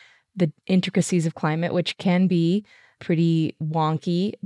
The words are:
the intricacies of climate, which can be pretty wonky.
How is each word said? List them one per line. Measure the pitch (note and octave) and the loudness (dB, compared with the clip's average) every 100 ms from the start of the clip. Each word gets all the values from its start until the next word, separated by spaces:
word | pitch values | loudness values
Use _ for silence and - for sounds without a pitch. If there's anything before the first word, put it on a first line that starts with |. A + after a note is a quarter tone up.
| - _ _ F#3+ | -20 _ _ -2
the | E3+ - - | -2 -2 -2
intricacies | F#3+ F3+ F3+ - F3+ E3 | 0 0 -2 0 0 -2
of | - | -2
climate, | D#3 D#3 E3+ | -4 -2 -2
which | - E3+ - | -2 -4 -4
can | F#3+ F3+ F#3 | 0 2 2
be | F3 E3 G3 G#3 - _ _ | 2 2 0 -4 -16 _ _
pretty | - E3 E3+ E3 D#3 - | -2 2 2 2 0 -4
wonky. | D#3 D#3+ D#3 D#3+ - F3 G3+ - | -4 -2 0 -2 -2 -2 -2 -6